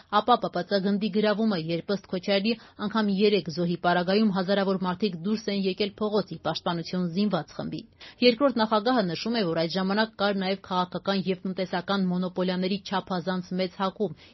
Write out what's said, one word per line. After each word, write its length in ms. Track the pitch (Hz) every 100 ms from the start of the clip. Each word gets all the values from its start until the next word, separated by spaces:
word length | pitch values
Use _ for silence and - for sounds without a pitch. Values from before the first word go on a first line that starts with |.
| -
ապա 260 | 208 233 233
П 160 | 180
П 120 | 175 170
Ծ 140 | 202
գնդի 280 | 196 202 208
գրավումը, 500 | 214 214 202 226 180
երբ, 340 | 160 165 - 196
ըստ 140 | -
Քոչարյանի, 480 | 185 208 196 214 226 - -
անգամ 360 | 202 220 208
երեք 400 | 190 208 202 165
զոհի 180 | 165 175
Ի 40 | 170
պարագայում 520 | 175 180 175 202 220
հազարավոր 440 | 190 185 202 196 190
մարդիկ 340 | 185 180 214 170
դուրս 240 | 190 214 -
են 140 | 202
եկել 300 | 190 185 208
փողոց՝ 380 | - 214 208 185
ի 60 | 165
պաշտպանություն 640 | 156 165 180 170 165 185 175
զինված 460 | 170 208 175 -
խմբի։ 260 | - 160 160 - - - -
Երկրորդ 400 | 247 226 285 233
նախագահը 440 | 220 214 220 254 180
նշում 320 | 160 220 233
է, 60 | 175
որ 140 | 165
այդ 100 | 165
ժամանակ 400 | 185 190 208 220 -
կար 240 | 202 202
նաև 200 | 185 196
քաղաքական 600 | - 185 180 180 - 196
և 160 | 185 180
տնտեսական 600 | 190 185 185 180 175 196 185
մոնոպոլիաների 720 | 180 185 185 185 180 185 196
չափազանց 680 | - 190 - 185 180 185 180
մեծ 240 | 185 185 -
հակում, 380 | 190 - 190 - -